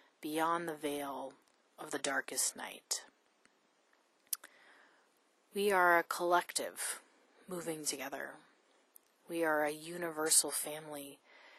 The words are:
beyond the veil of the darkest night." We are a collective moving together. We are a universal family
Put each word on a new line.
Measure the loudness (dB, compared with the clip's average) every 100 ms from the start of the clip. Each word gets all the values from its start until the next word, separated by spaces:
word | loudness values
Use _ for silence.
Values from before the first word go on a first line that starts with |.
| -20 _
beyond | -4 0 2 2 0
the | -4
veil | -4 -4 -4 -6 -8 -12 _ _ _ -14
of | -8
the | -2
darkest | 0 -2 -2 -2 -2 -2
night." | -10 -10 -6 -8 -8 _ _ _ _ _ _ _ _ _ _ _ -10 -10 -10 -20 -20 -20 -20 _ _ _ _ _ _
We | 0 4
are | 6 8 6
a |
collective | 4 0 4 4 4 -4 -4 -6 -6 -8 -12 _ _ _ -8
moving | -6 -4 -4 -4
together. | -4 -6 -8 -8 -12 -20 _ _ _ _ -20 _ _ -8
We | 0 2
are | 4
a | 2
universal | -2 -8 -6 -4 -2 4 4 4
family | -2 -4 -8 -8 -10 -12 -16 _ -20 -20